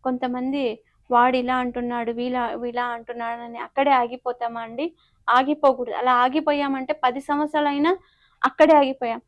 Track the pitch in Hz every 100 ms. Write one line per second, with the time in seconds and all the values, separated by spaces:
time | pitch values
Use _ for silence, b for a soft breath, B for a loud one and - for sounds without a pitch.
0 | 262 254 254 247 254 285 247 220 _ _
1 | _ 240 247 254 247 254 247 247 240 240
2 | 233 233 247 247 233 233 240 240 247 233
3 | 233 233 233 233 240 233 233 - 277 262
4 | 240 254 254 247 233 233 226 233 330 _
5 | _ _ - 247 269 302 285 240 226 202
6 | 247 247 254 294 311 294 285 269 262 302
7 | 254 254 269 294 302 302 294 285 302 370
8 | b b b b 262 - 302 302 269 262
9 | 240 233